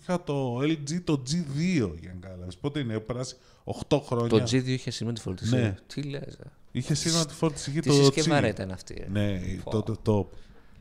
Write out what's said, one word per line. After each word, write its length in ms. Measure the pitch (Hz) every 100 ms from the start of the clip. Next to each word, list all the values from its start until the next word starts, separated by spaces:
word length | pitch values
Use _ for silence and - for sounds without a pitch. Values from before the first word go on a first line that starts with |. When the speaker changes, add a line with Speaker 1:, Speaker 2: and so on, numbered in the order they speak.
Speaker 1:
είχα 200 | - 175
το 360 | 175 143 131 120
L 80 | 147 156 139
G, 100 | 175
το 180 | 175 143 123
G 40 | 175 143
δύο, 420 | 139 175 170 101 80
για 120 | 90 90
να 80 | 92
καταλάβεις. 280 | 90 90 -
Πότε 240 | 147 151
είναι, 120 | 120
έχω 100 | 110
περάσει 340 | 107 123 127 - - -
οχτώ 360 | - - - 147
χρόνια. 280 | - 117 117
Speaker 2:
Το 80 | 113
G 200 | 117 131
δύο 120 | 127
είχε 140 | 131 -
ασύρματη 320 | - 110 117
φόρτιση; 340 | - 92 110
Speaker 1:
Ναι. 200 | 127 113 95 -
Speaker 2:
Τι 160 | -
λες, 200 | 147 139
ε; 280 | 147 - - - -
Speaker 1:
Είχε 200 | 123 127
ασύρματη 420 | 147 170 165 156
φόρτιση, 360 | - 160 143 -
είχε 100 | 147
Speaker 2:
Τι 80 | 151
Speaker 1:
το 60 |
Speaker 2:
συσκευάρα 520 | 143 139 135 160 147 120
Speaker 1:
Qi. 40 |
Speaker 2:
ήταν 200 | 98 95
αυτή, 240 | 92 -
ρε; 120 | 85 92
Speaker 1:
Ναι, 300 | 101 104 95 90 92
Speaker 2:
Φω. 80 | -
Speaker 1:
το, 120 | 110
το, 140 | 104 107
το. 280 | - 104 92 - - - - -